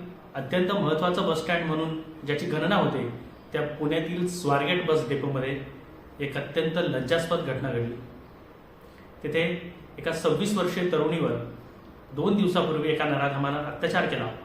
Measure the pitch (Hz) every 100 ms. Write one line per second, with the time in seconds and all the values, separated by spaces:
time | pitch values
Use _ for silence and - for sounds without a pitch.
0 | - - - 139 135 180 185 190 151 156
1 | 180 175 170 156 - 170 165 156 160 160
2 | - - 143 147 - 151 165 202 143 127
3 | 117 - - - - 151 147 151 147 160
4 | 165 175 180 - 143 139 147 180 160 156
5 | - 139 135 135 131 139 - - - -
6 | - - 139 143 - 165 160 170 151 131
7 | 127 165 - 170 - 131 131 120 117 120
8 | - - - - - - - - - -
9 | - - 151 156 175 175 - - - -
10 | 165 160 165 147 208 202 175 185 180 156
11 | 156 170 127 120 - - - - - -
12 | - 135 185 202 175 175 156 151 156 151
13 | 147 139 139 139 139 147 147 - 165 180
14 | - - 120 -